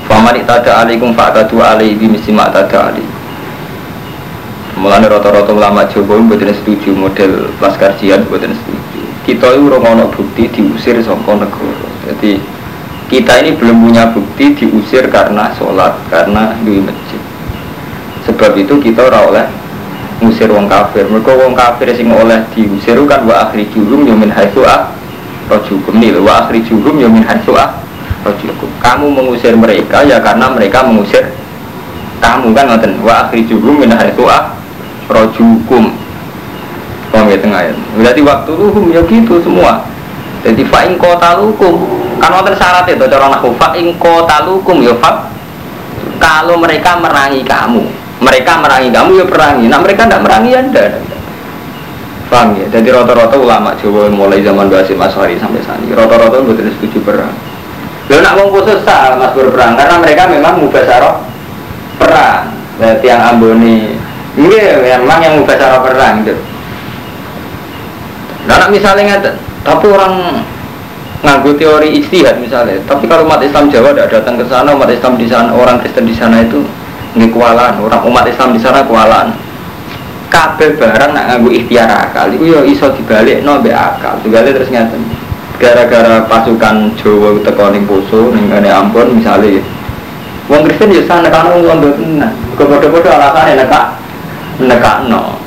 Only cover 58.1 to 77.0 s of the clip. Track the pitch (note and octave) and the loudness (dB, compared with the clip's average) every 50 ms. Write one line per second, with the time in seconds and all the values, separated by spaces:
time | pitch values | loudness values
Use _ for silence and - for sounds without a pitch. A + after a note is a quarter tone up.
58.1 | C3+ D#3 D3 D3+ F3 G3 G3+ G3 G3 G3 F#3+ G#3+ G3+ F#3+ - G#3 F#3 C#3+ - C3 | 2 4 4 4 4 4 2 2 2 2 2 2 2 0 2 2 2 2 2 2
59.1 | B2+ G#2+ F#2+ - - C3+ C3 A#2+ B2+ B2+ B2 A#2 A#2 C3 C#3 - - - E3 D3+ | 2 2 0 0 0 2 2 2 2 2 2 2 2 2 2 2 2 2 2 2
60.1 | D3 - F#3 F3+ D3+ D3 D3 E3+ F3+ E3+ D3 C3 - C3 B2+ C3 B2 B2 C3+ D3 | 4 4 4 2 2 2 2 2 2 2 0 2 2 2 2 4 4 4 4 2
61.1 | - - - - - - - - - - - - - - - - - - - E3 | 0 -2 -6 -12 -14 -14 -14 -14 -14 -14 -14 -14 -14 -14 -14 -10 -4 -2 2 2
62.1 | E3 D3+ C3+ A#2+ - - - A2+ A2 - - - - - A#2 A2+ A2 A2 A#2+ B2 | 4 4 2 2 0 0 -4 -6 -10 -12 -14 -12 -6 -2 2 2 2 2 4 2
63.1 | A#2+ A#2+ A#2 A#2+ A#2 A#2 A2+ A2+ A2+ A2+ A#2 A#2 A2+ A2 G#2+ G#2+ A2+ A2 - - | 4 4 4 4 4 4 4 4 4 4 4 4 2 2 0 -2 -6 -8 -10 -10
64.1 | - - - - - - D3 F3+ G#3+ G#3+ G3+ F#3 - - B2+ B2+ B2+ B2+ C3+ C#3+ | -12 -14 -14 -8 -2 2 4 4 4 4 4 2 2 2 2 2 2 2 2 2
65.1 | D#3+ E3 E3 D#3+ D#3 D3 C3+ C3+ C3+ C3 C#3 C3 C3 C3 B2+ C3 C3 C3 C3 A2+ | 2 2 2 2 2 2 2 2 2 2 2 2 2 2 0 0 0 2 2 0
66.1 | G#2+ G#2+ G#2+ G#2 F#2 - - - - - - - - - - - - - - - | 0 0 -2 -2 -4 -6 -8 -12 -14 -14 -14 -14 -14 -14 -14 -14 -14 -14 -14 -14
67.1 | - - - - - - - - - - - - - - - - - - - - | -16 -16 -16 -14 -14 -14 -14 -14 -14 -14 -16 -16 -16 -14 -14 -14 -14 -14 -16 -16
68.1 | - - - - - - - - A#2+ D3 F#3 F#3 G#3 G3 G3+ G3+ G3 G3+ G3+ G3+ | -14 -14 -14 -14 -14 -8 -4 -2 0 0 0 2 0 0 2 2 2 2 2 2
69.1 | G3+ G3 F#3+ - - - - - - - - - - - D#3+ G#3 G3 F#3+ F#3+ F#3+ | 0 0 -2 -4 -6 -8 -12 -14 -12 -8 -2 -2 0 2 4 4 4 4 2 2
70.1 | F#3 F#3 F3+ E3+ C#3 A#2 - - - - - - - - - - - - - - | 0 -2 -4 -4 -4 -6 -8 -8 -12 -14 -14 -14 -14 -16 -16 -16 -16 -16 -16 -14
71.1 | - - - D3 C#3 C3+ C3+ D3 D3 C#3+ D#3+ D#3 D3+ D3+ D#3 D#3 D3+ D3 D3 - | -10 -4 0 0 2 2 2 2 2 2 4 4 4 4 2 2 2 0 0 0
72.1 | F#3 F3+ C#3+ B2+ - B2 A#2+ A2+ C3 A#2+ A#2+ - F#2+ F#2+ - - - - - E3+ | 2 2 4 2 2 0 -2 -4 -2 -2 -2 -2 -2 -4 -4 -2 -2 -2 0 2
73.1 | E3 E3 D#3+ D#3+ D#3 - C3 C#3+ C#3+ D3 C#3+ C#3+ - A#2 A#2+ C#3+ - A#2+ G#2+ - | 2 2 2 2 2 0 0 0 2 2 2 2 4 4 4 4 4 2 2 2
74.1 | A2 A2 A2 B2 B2 A#2 A#2+ A#2 C3 B2 C#3 D3 C#3+ C3+ B2+ A#2+ A#2+ A#2 - B2+ | 2 0 0 0 -2 -2 -2 0 0 0 2 2 2 2 2 2 0 0 0 0
75.1 | B2 A2+ A2+ A#2 B2+ A#2 A#2 A#2 A#2 B2 B2 B2 B2 A#2+ - A2+ - C3 A2+ A2+ | 0 0 0 0 0 0 0 2 2 2 2 2 2 0 -2 -4 -2 -2 0 0
76.1 | A2 - B2 A2+ A2+ A2+ A#2 A2+ - D3 C#3+ - - - - - - - | 0 0 0 2 2 2 2 0 0 -2 -4 -4 -8 -14 -16 -16 -14 -14